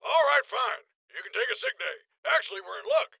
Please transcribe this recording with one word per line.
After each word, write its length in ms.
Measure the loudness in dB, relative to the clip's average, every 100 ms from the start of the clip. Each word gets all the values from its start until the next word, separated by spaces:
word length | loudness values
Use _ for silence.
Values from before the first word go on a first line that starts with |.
All 220 | 2 4 6
right, 120 | 4 2
fine. 320 | -2 -2 -4 _ _ _
You 80 | -14
can 100 | -10
take 180 | -4 -2
a 80 | -2
sick 180 | -4 -6
day. 180 | -8 -10 _ _ 0 0
Actually, 260 | 0 -10
we're 160 | -10 -12
in 80 | 0
luck. 220 | 2 2 _